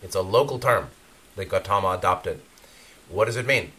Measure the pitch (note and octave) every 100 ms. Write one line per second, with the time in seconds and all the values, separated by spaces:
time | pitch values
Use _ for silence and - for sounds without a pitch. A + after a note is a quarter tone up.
0 | G2 G2 F#2 A#2+ C#3 B2+ C3 A2 - -
1 | - - - - F#2+ F#2+ - G2+ F#2+ F#2
2 | F#2 F2+ F#2 D#2+ - - - - - -
3 | - F2+ A2+ A#2 A#2+ C3+ F#2